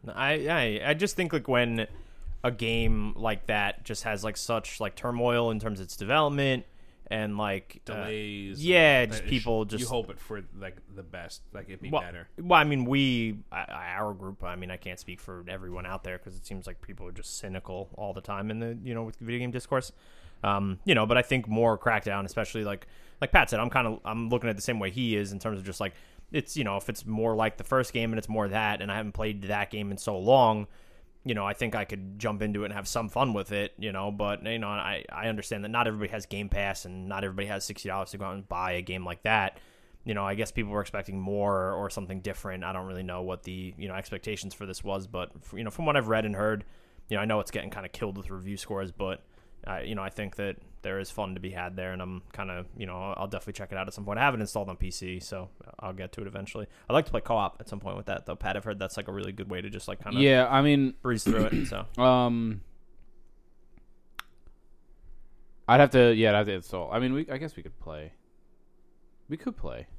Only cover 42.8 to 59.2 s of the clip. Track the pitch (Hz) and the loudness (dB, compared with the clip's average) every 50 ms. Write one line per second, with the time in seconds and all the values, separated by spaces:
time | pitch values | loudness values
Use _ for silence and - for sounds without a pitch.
42.8 | 92 95 92 90 92 92 90 90 92 92 92 92 - 92 92 92 92 92 80 - | -6 -6 -6 -6 -6 -6 -6 -6 -4 -4 -6 -6 -8 -10 -8 -8 -8 -10 -10 -8
43.8 | 90 98 92 95 95 - - 95 - - 85 82 - 98 - - 107 95 92 - | -8 -8 -6 -8 -8 -8 -10 -8 -6 -6 -6 -6 -8 -12 -10 -10 -10 -10 -10 -8
44.8 | - 98 98 98 92 92 - 90 90 - - - - - - 98 117 107 - - | -6 -4 -4 -4 -4 -6 -6 -6 -6 -6 -10 -16 -18 -14 -10 -8 -8 -8 -6 -2
45.8 | - 151 147 143 120 110 110 110 110 107 101 95 104 107 110 104 98 - - - | 0 2 4 4 4 4 2 2 2 0 0 2 2 2 2 0 -2 -10 -16 -20
46.8 | - _ - - - - 110 101 104 107 110 107 95 - - 110 - 98 - 104 | -20 _ -20 -20 -6 -2 0 0 2 2 2 2 0 0 -4 -6 -6 -6 -8 -10
47.8 | 95 90 - - - 104 95 101 95 - 98 92 90 98 101 95 - - 104 98 | -10 -10 -8 -6 -6 -4 -4 -6 -8 -8 -8 -8 -6 -8 -8 -8 -6 -6 -4 -4
48.8 | 98 92 82 - 101 95 90 - - - - - - - - - - - 95 87 | -4 -6 -4 -4 -2 -2 -2 -6 -8 -20 -20 -20 -20 -20 -18 -12 -8 -6 -6 -6
49.8 | 67 - 110 101 95 95 - - 104 98 - - 101 98 95 - - - - - | -4 -6 -6 -4 -6 -6 -6 -6 -8 -6 -4 -4 -4 -4 -4 -8 -12 -18 -20 -12
50.8 | - 98 95 98 98 - - - 104 95 95 92 92 95 95 87 90 90 92 92 | -8 -6 -4 -4 -4 -6 -6 -6 -4 -4 -4 -6 -8 -8 -8 -6 -8 -8 -6 -6
51.8 | 92 92 92 92 92 92 92 90 - - - - 98 95 90 90 90 - - - | -6 -6 -6 -6 -6 -8 -8 -10 -12 -14 -10 -10 -8 -8 -8 -10 -10 -12 -10 -10
52.8 | 110 92 90 90 92 98 98 - 95 98 95 92 - - 101 - 101 92 101 95 | -10 -10 -8 -8 -8 -8 -6 -6 -6 -6 -6 -8 -8 -10 -10 -10 -10 -8 -6 -6
53.8 | 95 98 - - 101 101 104 110 131 143 131 113 107 101 - 110 101 95 92 - | -6 -6 -8 -10 -6 -4 0 4 4 4 4 2 -2 -2 -2 -4 -4 -4 -4 -4
54.8 | - 92 92 - 98 92 92 92 - - - 95 90 90 - - - - - - | -4 -4 -4 -8 -8 -8 -8 -8 -8 -8 -10 -10 -10 -10 -14 -20 -20 -20 -18 -12
55.8 | - 98 95 95 92 92 - - 104 98 104 101 98 - - 110 104 - - - | -10 -10 -8 -8 -10 -10 -8 -10 -10 -8 -8 -8 -8 -8 -8 -8 -8 -8 -12 -20
56.8 | - - 113 151 160 - - 113 - - 120 110 101 92 - - - - - 101 | -2 4 4 4 6 4 -2 -2 0 2 2 2 2 0 -2 -6 -12 -10 -10 -8
57.8 | 101 98 95 95 107 - 92 - - - 90 101 - 92 95 104 95 110 104 98 | -8 -6 -8 -8 -6 -6 -6 -6 -6 -8 -8 -6 -4 -2 -2 -2 -2 -4 -4 -4
58.8 | 95 95 - - 101 - 98 101 | -4 -6 -6 -6 -8 -6 -6 -6